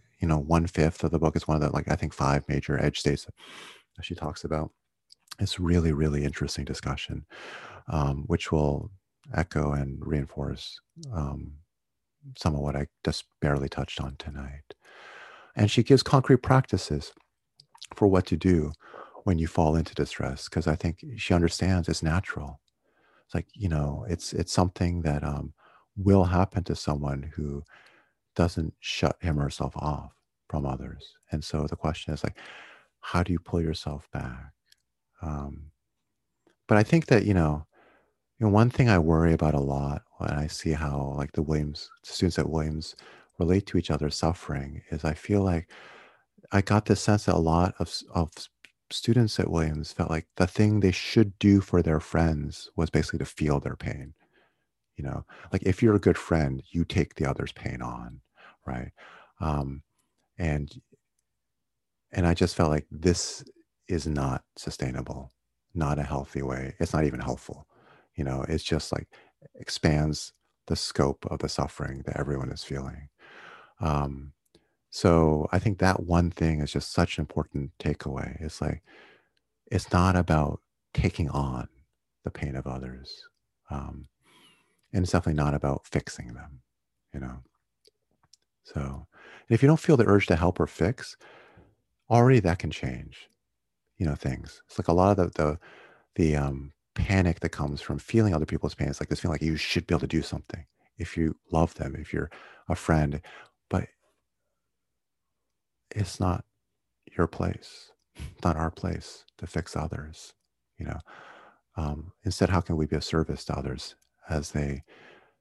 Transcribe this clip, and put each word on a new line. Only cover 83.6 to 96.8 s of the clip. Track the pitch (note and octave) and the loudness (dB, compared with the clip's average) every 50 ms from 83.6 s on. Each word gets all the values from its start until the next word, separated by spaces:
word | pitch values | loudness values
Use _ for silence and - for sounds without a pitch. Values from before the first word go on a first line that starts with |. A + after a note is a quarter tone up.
| _ _ | _ _
Um, | D2 C#2+ C2+ C#2 C#2 C#2 D2 - _ _ _ _ _ _ _ _ _ _ _ _ _ _ _ _ - | -10 -10 -10 -10 -14 -14 -18 -20 _ _ _ _ _ _ _ _ _ _ _ _ _ _ _ _ -2
and | G2 F#2 | -2 0
it's | F2 - | 2 0
definitely | E2+ - E2 D#2 D2+ D2 | 0 0 0 0 0 2
not | D2 C#2+ | 0 0
about | C#2 - C#2+ C#2 - - | 0 0 -2 -2 -2 -6
fixing | - - - - - - - - - A#1+ | -4 -4 -4 -4 -4 -14 -14 -16 -16 -16
them, | - - - C#2+ - _ _ _ _ _ _ _ _ _ _ - | -16 -16 -18 -20 -20 _ _ _ _ _ _ _ _ _ _ -12
you | C#2 | -12
know? | C2 B1+ B1 C2 B1+ _ _ _ _ _ _ _ _ _ _ _ _ _ _ _ _ _ _ _ _ _ _ _ _ | -10 -10 -12 -14 -18 _ _ _ _ _ _ _ _ _ _ _ _ _ _ _ _ _ _ _ _ _ _ _ _
So, | - - C#2+ C#2 C2+ C2+ C2+ C#2 _ _ - - - - - _ _ | -10 -8 -8 -6 -6 -8 -12 -14 _ _ -20 -20 -20 -20 -20 _ _
and | A#2 | 2
if | A2 - | 6 6
you | C#3 | 6
don't | D#3+ D#3 | 6 6
feel | - - D#3 B2 | 6 4 6 6
the | A2 | 6
urge | F#2 G2+ G2+ - - | 6 6 4 6 4
to | F2+ | 2
help | D#2+ F2 E2+ F#2 - | 4 4 2 2 2
or | D#2 | -2
fix, | C#2+ - - - G2 C#3 - - - - _ - - - - - - _ - - _ _ _ _ _ _ _ _ _ | -2 0 0 0 0 0 -2 -8 -16 -16 _ -20 -20 -20 -20 -20 -20 _ -20 -20 _ _ _ _ _ _ _ _ _
already | A2+ A#2 A#2+ B2+ C3+ A#2+ | 6 6 8 8 8 6
that | F#2 F2 E2+ - | 6 4 0 0
can | - D#2 | -2 -6
change, | C#2+ - - C2 B1+ A#1+ - - B1+ - - _ _ _ _ _ _ _ _ _ _ _ _ _ _ _ | -6 -4 -6 -8 -8 -8 -12 -14 -18 -20 -20 _ _ _ _ _ _ _ _ _ _ _ _ _ _ _
you | F#2+ | -2
know, | D#2 C#2+ | -2 -2
things. | - - - C2 - - - - - _ _ | -2 -4 -6 -6 -6 -10 -16 -18 -20 _ _
It's | - - | -8 -4
like | G#2 - | 0 2
a | E2+ | 4
lot | F2 F#2 G2 G2+ F#2+ | 6 6 6 6 4
of | F2 E2+ - | 2 0 2
the, | - D#2+ | 0 0
the, | D2+ D2+ - - - - - - - - _ _ _ _ | 0 0 -2 -8 -16 -20 -20 -20 -20 -20 _ _ _ _
the, | - F2+ D#2 D2+ | 2 2 2 4
um, | D2 C#2+ C#2 C#2 C2+ C#2 C#2 - _ | 2 0 -2 -4 -6 -10 -14 -16 _